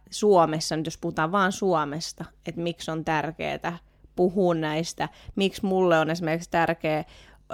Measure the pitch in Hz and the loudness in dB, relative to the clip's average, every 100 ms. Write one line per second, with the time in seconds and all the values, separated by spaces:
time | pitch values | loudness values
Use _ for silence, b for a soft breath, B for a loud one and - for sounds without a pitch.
0 | _ - 208 185 160 156 - 156 160 - | _ 0 4 6 6 2 -4 -4 -4 -6
1 | 170 165 160 202 190 196 196 165 147 147 | -6 -2 0 2 0 0 0 0 -2 -6
2 | - - - - - 170 170 165 - 160 | -8 -10 -14 -14 -12 -6 -6 -6 -6 -6
3 | 156 156 147 160 156 147 165 170 - _ | -2 -2 -2 -6 -6 -6 -6 -8 -12 _
4 | - - 180 180 180 165 156 151 170 - | -10 0 2 4 2 2 0 -2 -4 -6
5 | 151 B B - 196 - 196 190 185 160 | -8 B B -2 -2 0 -2 2 4 4
6 | 156 165 165 165 170 170 160 165 160 156 | 2 0 -2 -4 -2 0 0 0 -2 -2
7 | 156 b b b - | -4 b b b -4